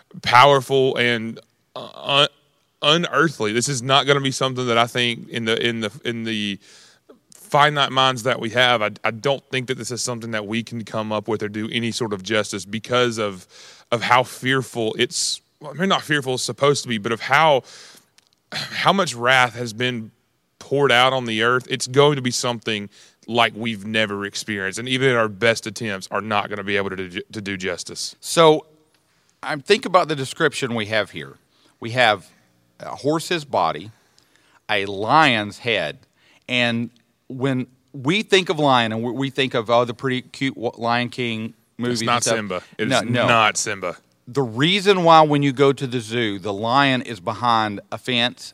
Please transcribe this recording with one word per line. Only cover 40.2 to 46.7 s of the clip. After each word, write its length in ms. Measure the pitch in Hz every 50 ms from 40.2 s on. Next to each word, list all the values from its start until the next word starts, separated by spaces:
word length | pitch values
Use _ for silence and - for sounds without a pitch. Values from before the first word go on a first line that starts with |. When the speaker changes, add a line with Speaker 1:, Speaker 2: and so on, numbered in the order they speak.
Speaker 2:
cute 340 | 123 - - - 139 135 -
wa-, 160 | - 110 104 -
Lion 320 | 107 113 117 120 120 120 113
King 460 | - - 123 117 113 110 110 113 - _ _ _ _ -
movies 220 | 120 123 123 113
Speaker 1:
It's 40 | 113
not 80 | 123 120
Speaker 2:
and 60 | 120 -
stuff. 120 | 120 113
Speaker 1:
Simba. 280 | 113 107 101 92 90 - - -
It 140 | - 110 127
is 100 | 131 117 101
Speaker 2:
No, 200 | 113 120 123 113
no. 40 |
Speaker 1:
not 300 | 123 120 113 107 107 -
Simba. 400 | - - 113 104 98 90 87 82 - _ _ _ _ _
Speaker 2:
The 140 | - 117 139 135
reason 600 | 117 107 120 143 170 190 202 180 202 196 185 170
why 180 | 165 165 160 156
when 180 | 151 147 143 143
you 80 | 143
go 220 | 131 139 139 139 135
to 140 | - 143
the 120 | 123 117 127
zoo, 380 | 107 107 113 123 117 107 98
the 160 | 98 87 104 101
lion 480 | 98 110 113